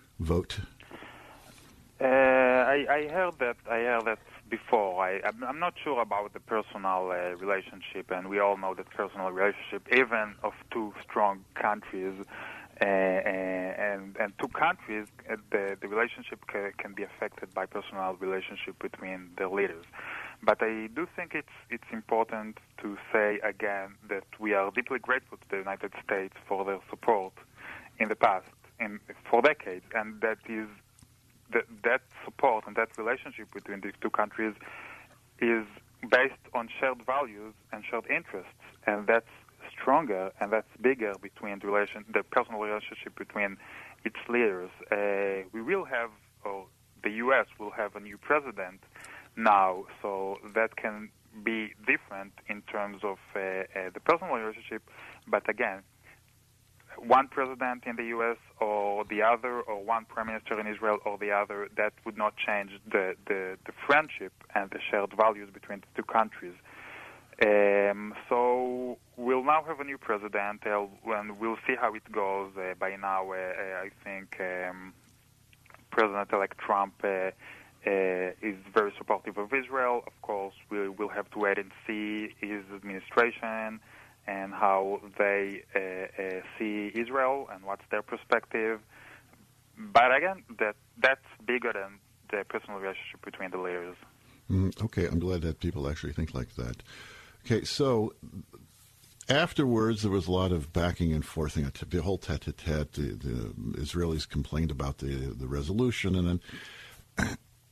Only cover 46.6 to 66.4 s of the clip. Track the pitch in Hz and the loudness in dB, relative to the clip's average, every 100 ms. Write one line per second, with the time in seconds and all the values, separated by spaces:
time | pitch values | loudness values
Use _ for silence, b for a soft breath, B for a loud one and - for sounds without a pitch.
46.6 | 92 _ _ - 104 107 120 131 104 - | -10 _ _ -8 -4 0 4 4 4 -4
47.6 | 107 107 104 101 104 101 - 147 139 101 | -10 -4 -6 -6 -12 -14 0 0 0 -6
48.6 | 92 95 - B B B B - 113 101 | -10 -12 -20 B B B B 0 6 8
49.6 | 92 92 98 - 104 98 95 98 107 101 | 6 2 -6 -8 -6 -4 -4 -6 -4 0
50.6 | 113 - 113 107 107 _ _ 110 107 113 | 0 0 -6 -6 -12 _ _ -8 -4 -4
51.6 | 107 104 104 147 - 98 98 - - 104 | -4 -6 0 0 0 -12 -12 -16 -12 -12
52.6 | - 107 101 98 101 95 - 104 95 95 | -8 -6 -6 -4 -6 -6 -8 -6 -4 -4
53.6 | 95 98 92 92 - 165 185 127 110 110 | -6 -6 -8 -4 2 2 0 -4 -4 -8
54.6 | - 110 - B B B - 107 - 110 | -10 -12 -12 B B B -4 -2 0 -2
55.6 | 120 98 95 _ B B _ _ _ _ | -2 -4 -12 _ B B _ _ _ _
56.6 | _ _ - - 120 127 135 - 131 131 | _ _ -20 -12 6 6 6 0 -2 -2
57.6 | 127 123 127 117 117 117 117 113 - - | -2 -2 -6 -6 -4 0 0 0 -8 -2
58.6 | 110 104 101 101 104 107 107 120 123 120 | 0 2 2 0 -2 4 6 6 2 -4
59.6 | 117 104 98 113 113 - 110 110 - 107 | -4 -6 0 0 0 -6 -4 -6 -4 -4
60.6 | 107 104 110 104 - 101 104 101 104 101 | -4 0 2 2 0 -4 0 2 2 -2
61.6 | 101 104 107 - - 107 107 - - 104 | -4 0 0 -2 -10 -2 -2 0 -2 -2
62.6 | 98 101 - 107 92 92 - 98 92 95 | -2 -10 -2 0 0 -4 -4 -4 -4 -8
63.6 | - - - 143 156 - 92 - - 107 | -14 -8 4 4 4 -4 -10 -12 -4 -2
64.6 | 98 98 - 107 98 101 110 104 101 98 | -2 -6 -2 0 2 6 6 6 -4 -16
65.6 | - 101 - - 110 113 110 - | -12 -12 -8 -8 0 2 2 -2